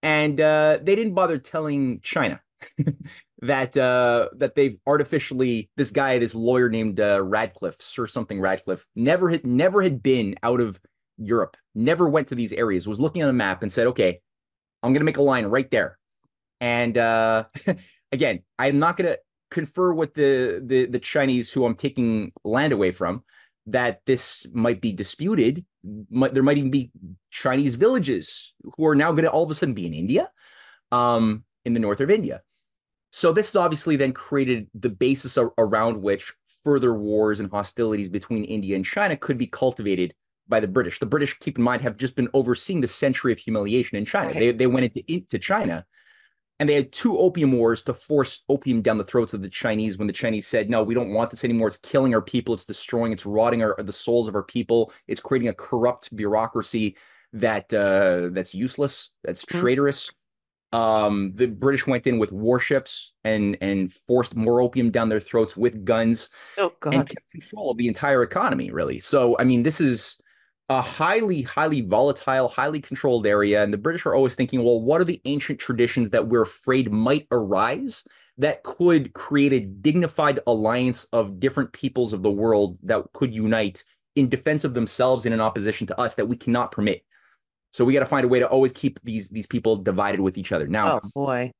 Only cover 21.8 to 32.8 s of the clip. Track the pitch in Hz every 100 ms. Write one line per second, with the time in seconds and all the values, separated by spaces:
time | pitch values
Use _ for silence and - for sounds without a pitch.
21.8 | 143 - 117 110 104 - 104 117 147 113
22.8 | 92 90 87 104 _ _ _ _ - 127
23.8 | 123 - - 127 - - - 120 117 107
24.8 | 113 95 101 - 160 214 117 151 180 _
25.8 | 95 104 104 123 131 131 135 143 135 139
26.8 | 123 - 92 92 _ - 135 131 143 120
27.8 | 214 262 143 104 78 - - _ - -
28.8 | 156 147 156 160 160 151 160 151 160 107
29.8 | 85 76 90 151 370 _ _ - - _
30.8 | _ 123 120 117 113 107 - _ 123 117
31.8 | 104 101 139 214 160 - _ _ _ _